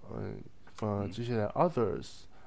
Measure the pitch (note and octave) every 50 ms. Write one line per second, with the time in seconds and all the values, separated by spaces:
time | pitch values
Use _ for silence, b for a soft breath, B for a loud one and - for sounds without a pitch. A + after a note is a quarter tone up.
0 | - - A2 A2+ G#2 G2 G2+ G2+ - - - - - - - - A2+ G#2+ G2+ G2+
1 | G2+ - F#2 A2 A#2+ A#2+ A#2+ A2 G#2 - - - D#3+ F3+ E3 - A#2 F#2+ - -
2 | - - - - - b b b b